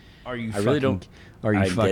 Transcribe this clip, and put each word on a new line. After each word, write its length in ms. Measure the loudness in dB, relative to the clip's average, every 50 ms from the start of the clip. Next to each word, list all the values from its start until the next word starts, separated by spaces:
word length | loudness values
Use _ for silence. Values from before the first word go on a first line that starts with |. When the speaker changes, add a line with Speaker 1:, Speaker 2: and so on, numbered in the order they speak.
| -20 -20 -20 -20 -14
Speaker 1:
Are 100 | -12 -10
you 140 | -8 -8 -6 -4
Speaker 2:
I 40 | -2
really 60 | 0
Speaker 1:
fucking 140 | 0 2 2
Speaker 2:
don't 280 | 2 0 0 -2 -6 -12 -20 -20 -20 -20 -16 -6 -2
Speaker 1:
are 120 | 0 2
you 60 | 2
Speaker 2:
I'm 100 | 2 2
Speaker 1:
fucking 140 | 2 0 0 2